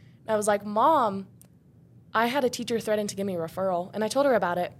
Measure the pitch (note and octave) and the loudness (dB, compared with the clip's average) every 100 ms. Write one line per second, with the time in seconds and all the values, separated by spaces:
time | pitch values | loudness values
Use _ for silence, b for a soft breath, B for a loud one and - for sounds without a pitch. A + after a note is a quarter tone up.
0 | b b - G#3+ G#3 G#3 G#3 G#3 D4 D#4 | b b -4 -2 2 0 0 2 4 4
1 | A3+ G3 G3 - - - _ - - - | 2 -2 -10 -18 -20 -20 _ -20 -20 -20
2 | - A3 A#3 C#4 B3 A#3+ A#3+ A3+ G#3+ G#3+ | -4 0 0 2 0 -2 -4 -4 -2 -2
3 | G#3 G3 G3+ F3+ E3 F3+ F#3+ F3 F#3 G3+ | -2 -4 -4 -4 -6 -4 -2 -2 -4 -4
4 | G#3+ C4 C#4+ A3+ F3+ F3 F3+ - | -2 2 2 2 2 -2 -4 -6